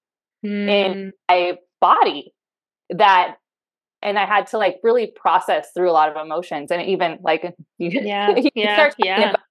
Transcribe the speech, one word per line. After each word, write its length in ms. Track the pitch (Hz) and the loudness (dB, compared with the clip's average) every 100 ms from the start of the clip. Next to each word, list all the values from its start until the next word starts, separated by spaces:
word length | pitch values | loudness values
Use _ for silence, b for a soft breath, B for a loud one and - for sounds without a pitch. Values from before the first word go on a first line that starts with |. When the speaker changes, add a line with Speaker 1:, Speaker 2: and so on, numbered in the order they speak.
| _ _ _ _ | _ _ _ _
Speaker 1:
in 260 | 208 202 202 | -8 -4 0
Speaker 2:
Mm. 440 | 202 190 196 190 - - | 0 0 -4 -10 -10 0
Speaker 1:
my 300 | 180 180 175 _ - | 0 0 -6 _ 0
body 520 | 180 302 220 143 - _ _ _ _ _ - | 4 4 2 -2 -12 _ _ _ _ _ -10
that, 460 | 175 202 185 180 - _ _ _ _ _ - | 2 4 4 2 -6 _ _ _ _ _ -12
and 160 | 208 196 | -6 -4
I 80 | 196 | 0
had 200 | 208 190 | 0 0
to, 100 | 220 | -2
like, 200 | 196 185 | -2 0
really 240 | 226 240 214 | 0 0 -2
process 640 | - 180 170 - 165 - | -2 0 0 2 -2 -2
through 160 | - 180 | -2 2
a 20 | |
lot 180 | 160 156 | 4 2
of 60 | 151 | -2
emotions. 480 | 156 156 180 156 147 | -8 -8 -6 -8 -6
And 120 | 175 | -4
even, 360 | 175 185 175 160 | -2 -2 -2 -4
like, 200 | 175 160 | -4 -4
<laughs> 360 | 175 175 156 - | -4 -14 -20 -8
you, 120 | 170 220 | -6 -4
Speaker 2:
Yeah, 340 | 208 202 208 202 | -4 -4 0 0
Speaker 1:
you 140 | 262 | 0
Speaker 2:
yeah, 200 | 240 208 | -2 -2
Speaker 1:
start 160 | 208 196 | 2 2
talking 140 | - 190 | 2 -2
Speaker 2:
yeah. 240 | 190 208 | 0 0
Speaker 1:
about 100 | 190 _ | -2 _